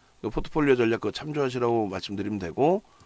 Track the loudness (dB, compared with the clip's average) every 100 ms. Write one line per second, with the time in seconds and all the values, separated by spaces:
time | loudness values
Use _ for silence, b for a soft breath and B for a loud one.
0 | b b -6 -4 -4 2 4 4 4 2
1 | -2 -6 -6 -2 -2 0 0 2 0 -4
2 | -6 -6 -4 -4 -4 2 2 2 -2 b